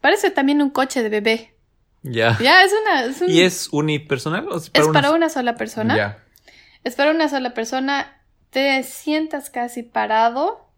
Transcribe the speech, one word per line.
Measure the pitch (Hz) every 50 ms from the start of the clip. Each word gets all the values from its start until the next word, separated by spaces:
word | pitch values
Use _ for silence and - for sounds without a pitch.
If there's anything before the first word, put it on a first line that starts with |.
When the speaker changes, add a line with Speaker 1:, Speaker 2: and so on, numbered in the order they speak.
Speaker 1:
parece | - 269 359 415 - 381
también | - - 277 269 285 294 294
un | 277
coche | 285 269 262 262 - 269 233
de | 214
bebé. | 208 208 208 220 220 226 226 _ _ _ _ _ _ _ _ _ _ _ _
Speaker 2:
Ya. | 135 123 113 113 117 113 101
Speaker 1:
Ya, | 233 262 320 370 370
es | 381 392 427 440
una, | 427 359 285 247
es | 233 277 -
un | 359 359
Speaker 2:
¿Y | 359 160 180
es | 185 180 - - - -
unipersonal | 147 151 156 151 143 151 - 147 127 - 156 160 190 311 392
o | -
es | 170 151 -
para | _ - 302
Speaker 1:
es | 311
Speaker 2:
una | 311 294
Speaker 1:
para | 277 285
Speaker 2:
so-? | 311
Speaker 1:
una | 330 330 320
sola | 320 277 247 240 233
persona. | 233 226 214 - - 220 226 254
Speaker 2:
Ya. | 226 208 - 104 - _ _ _ _ _ - _ - - _ _ _ _
Speaker 1:
Es | 254 240
para | - 285 294
una | 311 330 320 294
sola | 285 277 254 247 247
persona. | - 226 226 - 262 269 269 285 277 - - _ _ _ _ _ _ _ _
Te | _ 262 269 277 269 269 262
sientas | 262 - - - 311 302 311 311 311 311 294 269 -
casi | _ 247 240 240 240 254 233
parado | 233 _ - - 208 220 220 226 233 233 262 294 370 466 - _ _ _